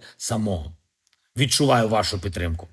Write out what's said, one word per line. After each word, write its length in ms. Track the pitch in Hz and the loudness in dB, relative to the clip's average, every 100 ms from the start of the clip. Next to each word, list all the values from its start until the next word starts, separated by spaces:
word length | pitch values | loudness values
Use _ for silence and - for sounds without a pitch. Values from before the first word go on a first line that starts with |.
| - - | -8 -12
самого. 540 | - 113 104 87 76 - _ _ _ _ _ - | -6 -2 -2 -4 -6 -16 _ _ _ _ _ -2
Відчуваю 520 | 139 - 139 123 110 | 0 2 4 4 4
вашу 300 | 107 101 101 | 2 0 -4
підтримку. 480 | 101 92 85 85 - | -6 -4 -4 -4 -10